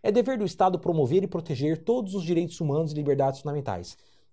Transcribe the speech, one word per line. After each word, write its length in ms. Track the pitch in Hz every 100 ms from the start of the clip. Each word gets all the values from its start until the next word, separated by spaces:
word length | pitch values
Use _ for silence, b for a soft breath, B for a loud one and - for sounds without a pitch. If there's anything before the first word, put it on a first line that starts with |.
é 100 | 226
dever 260 | 214 254 254
do 60 |
Estado 340 | 196 - 190 175
promover 440 | 185 160 127 180
e 40 | 196
proteger 560 | 180 165 127 147 165
todos 320 | - 247 196
os 80 | 196
direitos 380 | 165 170 170 -
humanos 320 | 156 143 160
e 20 |
liberdades 460 | 151 147 135 135 131
fundamentais, 560 | 151 147 135 90 90 - _ _ _